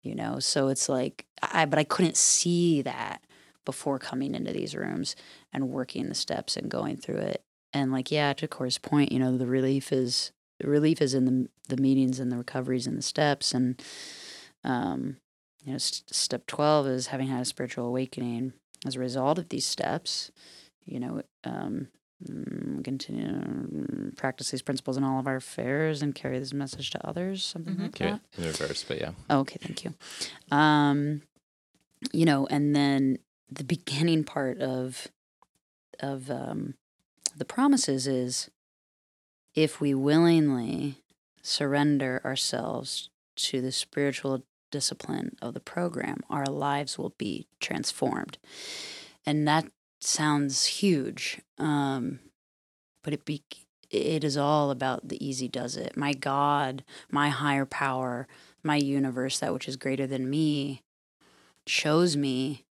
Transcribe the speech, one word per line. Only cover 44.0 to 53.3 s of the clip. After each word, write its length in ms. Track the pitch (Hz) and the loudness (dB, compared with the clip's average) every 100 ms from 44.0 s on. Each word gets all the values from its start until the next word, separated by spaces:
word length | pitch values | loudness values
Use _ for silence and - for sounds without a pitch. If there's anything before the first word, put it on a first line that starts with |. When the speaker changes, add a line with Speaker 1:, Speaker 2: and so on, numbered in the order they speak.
| 143 131 139 131 - _ _ | 0 0 -2 -2 -4 _ _
Speaker 1:
discipline 640 | 143 - - - - 50 - | -2 -2 -4 -6 -6 -6 -8
of 120 | 120 | -10
the 60 | - | -8
program, 600 | - - 175 - - - - | -8 -4 -2 -2 -6 -6 -4
our 160 | 147 139 | -2 -2
lives 520 | 147 143 143 135 - | -2 0 0 -2 -6
will 160 | - _ | -8 _
be 300 | - 78 - _ | -6 -6 -10 _
transformed. 800 | - - - - 135 - - - - - - - - - - _ - | -6 -2 -4 -2 -2 -2 -6 -12 -18 -16 -12 -10 -12 -14 -18 _ 0
And 220 | 151 151 | 2 4
that 200 | 156 160 _ _ _ | 2 2 _ _ _
sounds 680 | - - 151 147 143 135 - | -2 2 4 4 2 2 0
huge, 760 | - 202 156 127 - - - _ - | 2 4 4 0 -4 -6 -8 _ -4
um, 600 | 156 147 139 135 120 131 - _ _ _ _ _ _ _ | 0 2 0 0 -4 -6 -14 _ _ _ _ _ _ _
but 100 | - | -6
it 120 | 147 | -6
be-, 180 | - | -4